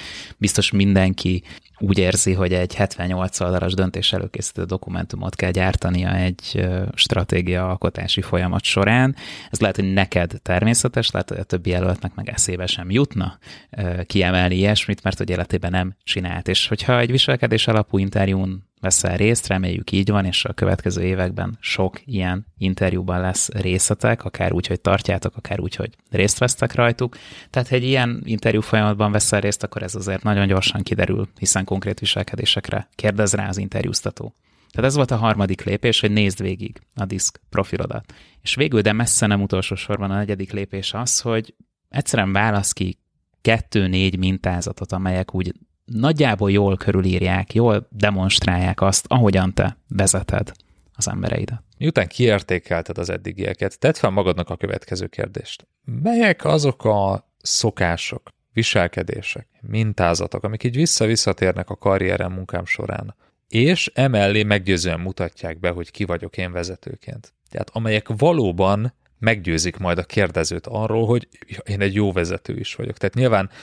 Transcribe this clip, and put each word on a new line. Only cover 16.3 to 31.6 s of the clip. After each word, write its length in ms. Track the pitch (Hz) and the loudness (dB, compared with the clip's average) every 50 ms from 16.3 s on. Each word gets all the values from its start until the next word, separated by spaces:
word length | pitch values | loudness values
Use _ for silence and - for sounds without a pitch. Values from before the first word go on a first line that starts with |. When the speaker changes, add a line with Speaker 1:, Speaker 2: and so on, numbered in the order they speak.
| 87 87 87 - | -4 -4 -4 -2
Speaker 1:
És 200 | 92 - - - | 0 0 0 0
hogyha 300 | 113 104 - - 123 123 | -2 -2 0 2 2 2
egy 120 | 120 120 | 2 2
viselkedés 560 | 123 135 - - 135 123 - 123 113 110 - | 2 2 2 2 2 2 2 2 2 2 2
alapú 320 | - 110 110 107 - - 101 | 2 2 2 2 2 2 0
interjún 680 | 98 98 - 101 98 95 95 95 95 92 92 95 98 _ _ _ | 0 0 2 2 2 2 2 0 0 -2 -4 -8 -10 _ _ _
veszel 360 | - 95 90 - - 92 87 | -6 -4 -4 -2 -2 -2 0
részt, 300 | 87 98 107 117 113 - | 2 2 2 2 2 0
reméljük 460 | - 98 92 92 92 87 95 101 - - | -2 -2 0 0 -2 -2 -4 -4 0 0
így 180 | 98 98 92 | 2 2 2
van, 140 | 104 101 95 | 2 2 0
és 200 | 92 90 - - | 0 0 -2 -2
a 80 | - 98 | -4 -2
következő 500 | - - 95 92 - - 95 92 92 90 | 0 0 0 0 0 0 -2 -2 0 0
években 560 | 92 92 92 92 90 92 98 95 92 98 - | 0 0 0 -2 -2 -2 -4 -6 -6 -6 -8
sok 400 | - - - - 95 92 - - - | -6 -4 -2 0 0 -2 -2 -6 -10
ilyen 420 | - 127 98 92 90 90 92 110 - _ - | -6 -4 -2 -2 -2 -2 -4 -6 -10 _ -2
interjúban 640 | 95 95 92 - 98 95 95 92 92 92 90 90 | -2 -2 0 2 0 0 0 0 -2 -2 -2 0
lesz 280 | 90 92 92 - - - | 0 0 -2 -2 -2 -2
részletek, 760 | - 101 95 92 90 92 - - 107 - - 113 117 - - | -2 -2 -2 0 0 2 2 0 0 0 2 0 0 0 -2
akár 280 | 95 - - 92 90 90 | -8 -4 -2 -2 0 0
úgy, 140 | 87 - | 0 0
hogy 140 | - 92 90 | -2 -4 -2
tartjátok, 560 | - 92 92 98 - - 92 95 - - - | 2 2 2 2 2 0 -2 -2 -2 -4 -6
akár 240 | - - - - 107 | -8 -8 -8 -6 -6
úgy, 140 | - 95 - | -4 -6 -6
hogy 220 | - 98 110 - _ _ _ | -6 -8 -8 -10 _ _ _
részt 280 | - 104 95 104 - - | 0 2 2 2 2 2
vesztek 360 | 127 123 - - - 117 - | 0 0 0 0 -2 -2 2
rajtuk. 420 | - 120 120 117 - 127 123 - - - - - - - - | 2 2 2 2 0 -2 -4 -6 -10 -18 -20 -20 -20 -20 -4
Tehát, 180 | - 135 123 - | -2 -2 0 2
ha 60 | 135 | 0
egy 100 | 127 123 | 0 2
ilyen 380 | 131 135 131 123 120 117 113 - | 2 2 2 2 0 -2 -4 -4
interjú 360 | - 113 107 - 113 101 107 | -4 -4 0 2 2 2 2
folyamatban 520 | 107 - - 113 107 107 104 101 107 104 104 | 2 2 2 2 4 2 2 2 2 2 2
veszel 280 | 104 104 - - 104 | 2 2 2 2 2
részt, 220 | 98 101 101 - - | 2 0 -2 -2 -4
akkor 200 | 104 - 104 101 | -8 -8 -8 -8
ez 120 | 90 - | -8 -8
azért 280 | 104 95 98 95 95 - | -6 -6 -4 -4 -2 0
nagyon 240 | 107 104 101 101 | 0 2 2 4
gyorsan 360 | 98 95 95 92 - - 104 95 | 4 2 2 2 2 0 -2 -2
kiderül, 460 | - - 98 92 87 98 104 101 - - - | -2 0 0 0 0 0 -2 -2 -4 -6 -4
hiszen 260 | - 92 - 98 | -2 0 2 0